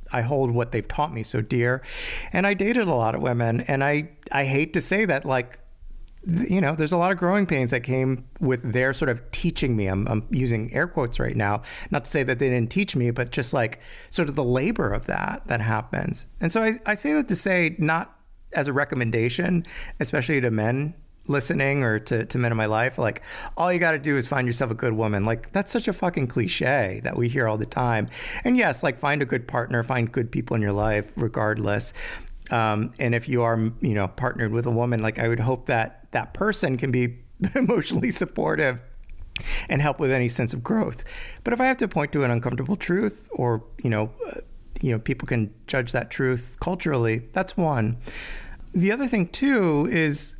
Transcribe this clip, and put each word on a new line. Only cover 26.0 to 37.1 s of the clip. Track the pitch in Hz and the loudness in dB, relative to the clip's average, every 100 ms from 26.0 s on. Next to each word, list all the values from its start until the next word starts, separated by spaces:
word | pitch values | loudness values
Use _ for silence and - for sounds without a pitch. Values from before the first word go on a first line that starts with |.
| 180 170 127 | 0 0 -2
cliche | - 98 - - 139 98 101 | 0 0 0 2 2 0 -2
that | 123 - | -4 -2
we | 120 | 0
hear | 131 113 | 2 0
all | 107 | 0
the | |
time. | 107 - 123 110 - - - - | -2 0 2 2 0 -4 -8 -4
And | 240 247 | 2 4
yes, | 196 131 | 4 2
like, | 160 120 | 0 0
find | 147 147 | 0 2
a | |
good | 131 120 120 | 2 -2 -2
partner, | 123 117 123 | -2 0 0
find | 120 127 117 | 0 0 0
good | 127 117 | 0 -2
people | - 120 117 | -2 -2 0
in | |
your | 104 | 2
life, | 101 107 107 104 | 2 2 2 -2
regardless. | - 113 - 107 107 104 101 - - - - - - - | -2 -2 0 0 2 2 2 0 -4 -10 -10 -12 -14 -2
Um, | 117 110 104 117 - | 0 2 2 -2 -2
and | 123 | 0
if | 117 117 | 0 0
you | 123 | 2
are, | 117 113 110 117 | 2 2 0 0
you | 139 | 0
know, | 104 92 | 2 0
partnered | - 127 - 110 | -2 -4 0 0
with | 113 120 | 0 0
a | |
woman, | 117 123 117 | 2 2 2
like, | 110 110 | 0 0
I | 117 | 0
would | 117 | 2
hope | 117 127 - | 0 0 0
that | 120 113 - - | 0 0 -4 -6
that | 120 - | -6 -4
person | - 208 208 160 127 | -2 -2 0 0 0
can | 135 | 0
be | 123 123 | 2 0